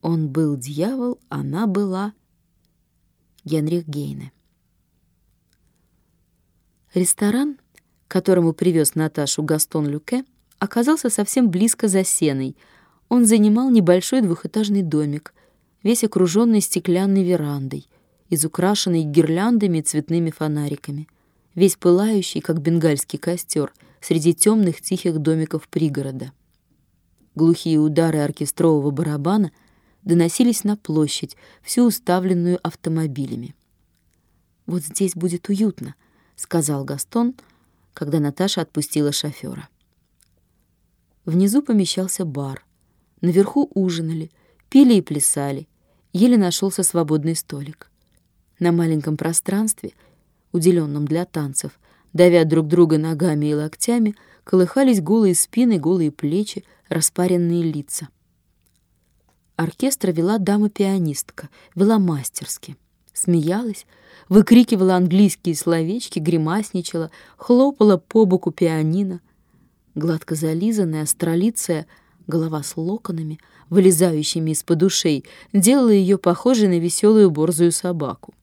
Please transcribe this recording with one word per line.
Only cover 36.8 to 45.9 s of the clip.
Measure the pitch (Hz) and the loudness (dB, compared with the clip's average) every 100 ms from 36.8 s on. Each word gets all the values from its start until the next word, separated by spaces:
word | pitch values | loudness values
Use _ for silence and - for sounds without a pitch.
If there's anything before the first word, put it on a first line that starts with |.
Гастон, | 135 139 - 233 240 254 _ _ _ _ _ | -4 -8 -6 -2 -2 -4 _ _ _ _ _
когда | - 147 156 | -10 -4 0
Наташа | 147 143 190 - | -2 -2 -2 -2
отпустила | 160 - 147 151 147 | -4 -6 -4 -2 -2
шофера. | 143 151 135 - 143 147 _ _ _ _ _ _ _ _ _ _ _ _ _ _ _ - | -2 -8 -10 -14 -14 -18 _ _ _ _ _ _ _ _ _ _ _ _ _ _ _ -4
Внизу | 170 196 247 | 0 2 0
помещался | 285 220 175 - 185 - 175 | 0 0 0 -4 -6 -6 -6
бар. | 143 139 135 _ _ _ _ _ _ | -6 -10 -12 _ _ _ _ _ _
Наверху | 170 175 202 285 285 - | 0 2 2 0 -2 -2
ужинали, | 185 165 160 160 156 _ _ _ _ | -2 -2 -6 -6 -10 _ _ _ _
пили | 269 269 214 | 6 6 6
и | |
плясали. | - 147 - - 143 139 156 _ _ | 2 -4 -2 -2 -4 -6 -12 _ _